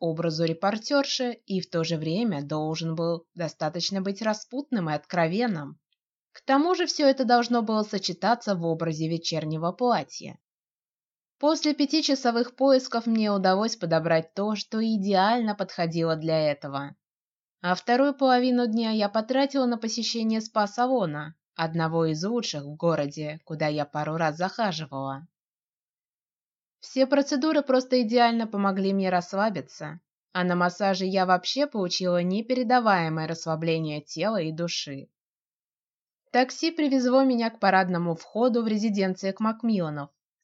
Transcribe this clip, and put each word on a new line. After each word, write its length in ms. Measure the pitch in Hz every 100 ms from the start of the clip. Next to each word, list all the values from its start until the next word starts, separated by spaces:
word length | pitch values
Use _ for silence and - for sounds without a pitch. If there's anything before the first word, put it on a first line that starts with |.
образу 440 | 170 160 170 156
репортерши 920 | 165 160 196 214 - 285 277 - 247 233 -
и 140 | 190
в 100 | 175
то 140 | 170
же 140 | 160 165
время 440 | 156 175 240 147
должен 540 | 143 151 156 160 165 160
был 300 | 170 170 -
достаточно 680 | - 160 - 156 170 - 196
быть 220 | 190 202
распутным 680 | 220 214 - 254 285 226 165
и 40 |
откровенным. 840 | 151 - 175 165 190 247 165 139 - _ _ _ _ _
К 80 | -
тому 340 | - 269 320
же 120 | 349 349
все 200 | - 285
это 180 | 269
должно 380 | 240 240 233 240
было 220 | 220 220
сочетаться 720 | 214 202 - 170 190 233 214 185
в 80 |
образе 440 | 165 160 165 156 160
вечернего 640 | 165 - 160 156 156 170
платья. 680 | 190 247 202 135 - - - _ _ _ _ _ _ _ _ _ -
После 360 | 294 311 302
пятичасовых 840 | 294 285 320 302 269 254 233 247 -
поисков 500 | 269 262 262 233 226
мне 240 | 226 214
удалось 460 | 202 185 190 226 -
подобрать 560 | 170 160 160 160 160
то, 240 | - 208 208
что 260 | - 220
идеально 720 | 226 220 190 196 196 240 220
подходило 600 | 208 185 - 170 165 165 156
для 240 | 160 160 151
этого. 460 | 143 147 139 143 - _ _ _ _ _ _
А 140 | 180 180
вторую 360 | - 247 285
половину 540 | 277 269 247 254 247 240
дня 240 | 220 226
я 180 | 220 202
потратила 580 | 220 220 262 277 269 247
на 120 | 226
посещение 640 | 220 220 220 233 220 220
спа-салона, 960 | 220 220 202 220 247 262 175 147 151 - _
одного 520 | - 165 165 160 165 160
из 180 | 156
лучших 400 | 190 240 - 151
в 100 | 143
городе, 640 | 151 170 156 143 151 151 156
куда 240 | - 156 151
я 160 | 151
пару 320 | 147 151 151 160
раз 200 | 160 156
захаживала. 920 | 185 - 214 156 156 139 135 135 165 _ _ _ _ _ _ _ _ _ _ _ _ _ _ _
Все 260 | - 254 262
процедуры 560 | 277 277 285 311 311
просто 400 | 285 262 254 254
идеально 460 | 220 240 233 233 220
помогли 440 | 202 196 190 196
мне 180 | 196 185
расслабиться, 880 | 180 175 190 214 180 131 - 151 165 _ _ _
а 100 | 185
на 140 | 180 175
массаже 500 | 180 175 202 185 190
я 180 | 190
вообще 440 | 185 180 - 262 294
получила 520 | 226 180 - 180 175
непередаваемое 1080 | 180 196 233 254 240 254 220 185 165 160 156
расслабление 720 | 165 165 156 165 160 156 151
тела 420 | 147 165 190 220
и 80 | 160
души. 580 | 160 170 - - 139 - _ _ _ _ _ _ _ _ _ _ _ _
Такси 400 | 240 262 - 320
привезло 500 | 330 294 262 247 262
меня 260 | 269 233 226
к 100 | 220
парадному 560 | 196 190 185 175 170 165
входу 480 | - 214 247 240
в 20 | 226
резиденции 640 | 214 220 202 190 185 196
к 80 | 190
Макмилланов, 720 | 220 226 233 208 160 147 143 _ _ _